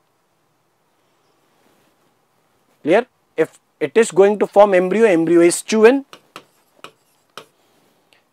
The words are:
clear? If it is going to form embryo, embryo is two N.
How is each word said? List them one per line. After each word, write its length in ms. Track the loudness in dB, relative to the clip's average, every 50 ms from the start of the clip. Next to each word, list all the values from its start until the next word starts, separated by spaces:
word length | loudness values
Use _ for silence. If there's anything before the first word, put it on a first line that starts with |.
| _ _ _ _ _ _ _ _ _ _ _ _ _ _ _ _ _ _ _ _ _ _ _ _ _ _ _ _ _ _ _ _ _ _ _ _ _ _ _ _ _ _ _ _ _ _ _ _ _ _ _ _ _ _ _ _ -4
clear? 240 | -2 -2 -2 -2 -4 _ _ _ _ _
If 220 | -6 -6 -6 _ _ _ _ _ _
it 160 | -10 -4 -2
is 140 | -2 -2 0
going 280 | 0 0 0 0 0 -2
to 80 | -6
form 260 | -2 2 2 2 2 2
embryo, 340 | 0 -2 -2 -2 -2 0
embryo 340 | 0 0 -2 -2 0 0 2
is 200 | 2 2 0 -4
two 240 | -6 -6 -2 2 2
N. 200 | 2 2 0 -4 -10 -18 -20 _ _ _ -20 -20 _ _ _ _ _ _ _ -20 -20 _ _ _ _ _ _ _ _ _ -20 -20 _ _ _ _ _ _ _ _ _ _ _ _ _ _ _ _ _